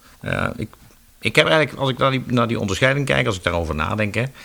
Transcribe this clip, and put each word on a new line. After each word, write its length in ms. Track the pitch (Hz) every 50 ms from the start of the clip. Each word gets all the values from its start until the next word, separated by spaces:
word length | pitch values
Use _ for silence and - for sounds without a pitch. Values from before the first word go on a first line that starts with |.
| _ - - -
Eh, 260 | - - 50 50 50 50 -
ik, 120 | - - - - - - - - _ _ _ _ _
ik 180 | - 113 -
heb 100 | 151 151
eigenlijk, 320 | 165 160 156 151 - - -
als 100 | 139 135
ik 80 | 123 127
naar 120 | 131 135
die, 120 | 131 131 131
naar 220 | - 123 123 117 113
die 120 | 117 107
onderscheiding 460 | 107 98 95 - 131 131 139 143 139
kijk, 200 | 139 139 135 131
als 100 | 120 104
ik 60 | 90 -
daarover 320 | 90 85 85 82 78 78
nadenk, 400 | 76 78 92 104 107 107 101 95
hè, 100 | 104 123 135 - - -